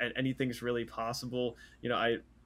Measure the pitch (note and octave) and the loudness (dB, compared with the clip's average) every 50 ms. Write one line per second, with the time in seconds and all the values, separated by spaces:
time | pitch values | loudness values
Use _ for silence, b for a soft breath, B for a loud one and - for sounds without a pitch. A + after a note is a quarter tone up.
0 | A#2+ A#2+ - - C3 C3 B2+ - C3+ B2+ A#2+ A#2+ A#2 A#2+ A#2+ A#2+ A#2 A#2 - - | -2 -2 0 0 0 0 2 2 0 0 -2 -2 0 0 0 0 0 -4 -4 -4
1 | A2+ A2+ B2 - - B2 A#2+ B2 B2 B2 A#2+ b b b b b - A#2+ A#2+ F#2+ | -4 -4 -4 -4 -4 -4 -2 0 0 0 -2 b b b b b -2 0 2 4
2 | A2+ A#2 A#2 - - - - - - | 4 4 4 2 -2 -10 -20 -20 -12